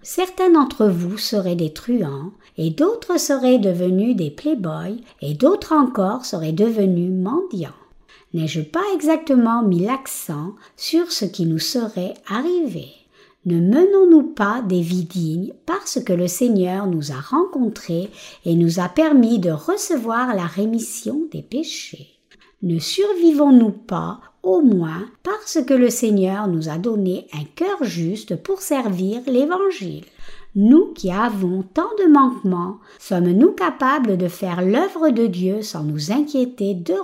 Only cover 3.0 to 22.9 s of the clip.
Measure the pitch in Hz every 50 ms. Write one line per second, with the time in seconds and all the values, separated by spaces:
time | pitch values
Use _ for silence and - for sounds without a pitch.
3 | - - 359 302 - - 277 254 247 254 254 233 202 190 175 175 180 185 185 190
4 | 214 247 233 190 160 143 - - - 302 311 226 180 160 156 160 170 185 220 240
5 | - - _ - - 147 151 147 247 320 403 415 - - 320 302 254 247 247 208
6 | 185 190 226 254 - - 208 165 160 156 160 160 214 233 220 214 196 190 180 170
7 | 175 185 185 185 185 208 269 349 392 359 - 180 151 - - - _ _ _ _
8 | _ _ _ _ _ _ - 165 160 147 147 160 151 - - 339 392 415 392 320
9 | 294 320 320 320 320 - 262 247 233 226 233 240 226 196 180 170 185 226 269 269
10 | - - - - - - 151 147 156 190 208 - - _ _ - - - 320 330
11 | 349 339 - - 214 170 - - 170 165 160 160 - - - 240 226 214 - 185
12 | 180 196 - - - - 196 233 285 349 359 349 320 240 170 151 - - - _
13 | _ _ _ _ _ _ _ _ - 180 170 170 170 190 233 311 370 403 403 381
14 | 381 359 330 302 254 - - - 202 202 220 262 233 185 185 175 165 170 180 185
15 | 165 - - 180 165 156 160 175 196 - - _ _ - 349 392 - - - 247
16 | - - 180 170 180 175 - - 247 240 214 190 180 180 185 196 208 190 170 156
17 | 143 147 135 135 147 - 254 311 370 370 - 269 240 208 - - - - 165 170
18 | 190 214 - - - - - - - 175 165 170 170 165 165 185 180 180 - 302
19 | 320 311 294 254 226 226 240 202 175 175 156 147 - 330 392 415 - - 339 254
20 | 220 226 226 233 254 254 220 185 170 160 - 196 214 220 226 226 - - - -
21 | - 214 254 302 330 302 - 151 143 - 226 285 320 - - - - - - 147
22 | 143 - _ _ _ _ _ _ _ _ _ _ 196 175 165 165 - -